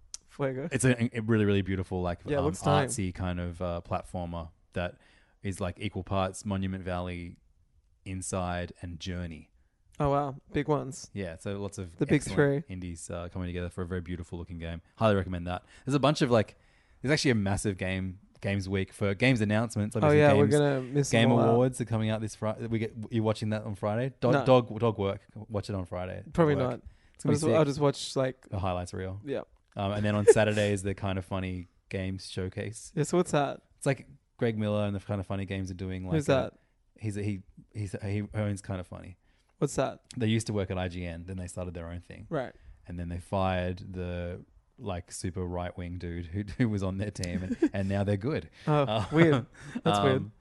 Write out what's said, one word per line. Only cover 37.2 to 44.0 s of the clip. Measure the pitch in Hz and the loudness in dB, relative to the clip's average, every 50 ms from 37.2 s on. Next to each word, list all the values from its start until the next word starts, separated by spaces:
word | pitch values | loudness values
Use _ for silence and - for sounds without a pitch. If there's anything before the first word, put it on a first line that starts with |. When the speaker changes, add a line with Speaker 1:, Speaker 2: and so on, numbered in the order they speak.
| 98 | -2
Speaker 2:
he, | 107 104 92 95 - _ - - _ _ | -4 -4 -4 -8 -14 _ -20 -20 _ _
he's | 107 104 95 - | -8 -8 -6 -6
a, | 104 - 98 | -6 -4 -4
he | 98 104 104 101 - | -2 -2 -4 -4 -4
owns | 110 107 104 101 95 | -2 -2 -2 -2 -4
Kinda | - - 98 92 90 | -6 -6 -8 -8 -8
Funny. | - 92 90 87 90 92 - _ _ _ _ _ _ _ _ | -10 -12 -14 -14 -16 -18 -20 _ _ _ _ _ _ _ _
Speaker 1:
What's | - 139 - 135 | -4 -2 0 0
that? | 135 123 - - _ _ - | -2 -2 -2 -10 _ _ -4
Speaker 2:
They | 127 117 110 | -2 2 2
used | 110 113 107 | 2 2 2
to | - 107 | 0 -2
work | 104 95 90 | -2 -2 -2
at | 98 90 | -2 -2
I | 92 92 | -2 -2
G | 87 92 90 87 | -4 -4 -6 -6
N, | 82 85 85 | -6 -8 -10
then | 87 95 92 | -10 -8 -8
they | 90 87 | -8 -8
started | - 92 90 90 82 | -8 -8 -8 -8 -8
their | 87 82 85 | -8 -10 -10
own | 85 90 | -10 -10
thing. | - - 87 85 98 - | -12 -14 -16 -18 -12 -8
Speaker 1:
Right. | 165 147 123 107 - - - - - - _ - | -6 -6 -6 -6 -10 -16 -20 -20 -20 -20 _ -12
Speaker 2:
And | 90 87 | -8 -8
then | 87 85 | -6 -6
they | 87 87 | -6 -8
fired | - - - 98 95 92 92 90 90 90 90 90 - 98 | -6 -2 0 2 2 2 2 2 0 -2 -4 -6 -8 -10
the, | 92 92 | -8 -6